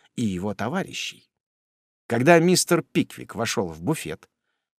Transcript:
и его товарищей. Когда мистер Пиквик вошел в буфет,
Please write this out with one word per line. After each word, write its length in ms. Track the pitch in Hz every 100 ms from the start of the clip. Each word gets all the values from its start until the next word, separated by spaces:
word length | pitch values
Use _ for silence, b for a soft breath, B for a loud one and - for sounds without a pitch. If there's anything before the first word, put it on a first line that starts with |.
| _ -
и 80 |
его 300 | 113 90 101
товарищей. 760 | 98 107 180 - - - - _ _ _ _ _ _ _ _ _
Когда 320 | 117 127 170
мистер 420 | 170 180 - 170
Пиквик 540 | - 175 - - - -
вошел 320 | 113 - 90
в 140 | 80
буфет, 480 | 87 160 78 76 - _ _ _ _